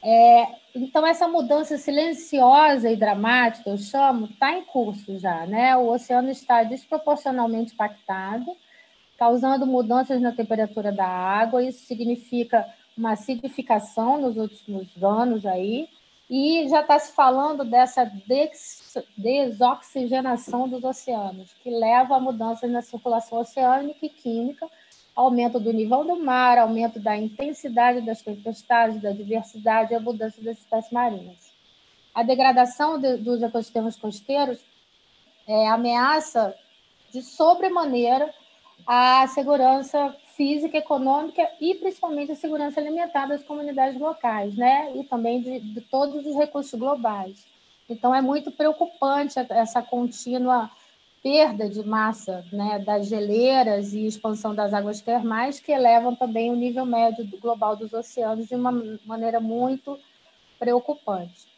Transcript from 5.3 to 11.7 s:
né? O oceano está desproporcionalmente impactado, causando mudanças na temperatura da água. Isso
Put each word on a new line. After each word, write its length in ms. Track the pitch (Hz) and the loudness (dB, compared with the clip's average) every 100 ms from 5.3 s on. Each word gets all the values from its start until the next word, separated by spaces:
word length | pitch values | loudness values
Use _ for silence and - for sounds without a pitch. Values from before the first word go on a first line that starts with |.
| 170 170 | -4 -2
né? 280 | 214 247 254 | 2 4 4
O 120 | 240 | 2
oceano 380 | 240 240 247 254 | 0 0 0 0
está 320 | 262 - 240 | -6 0 2
desproporcionalmente 1080 | 226 262 - 311 311 294 - 254 233 226 226 | 2 -2 -6 -4 0 -2 0 -2 -2 -2 -6
impactado, 800 | - 208 208 - 190 190 220 247 359 _ _ _ _ _ _ | -4 -6 -6 -8 -8 -6 -8 -8 -12 _ _ _ _ _ _
causando 480 | 233 247 262 269 | 2 2 2 0
mudanças 560 | 262 254 220 247 262 254 | 0 0 2 0 0 0
na 120 | 240 | 0
temperatura 580 | 240 220 220 214 214 208 | -2 -4 -2 -2 -2 -4
da 140 | 202 185 | -2 -2
água. 560 | 180 185 202 226 247 | -2 -2 0 2 0
Isso 240 | 254 | -2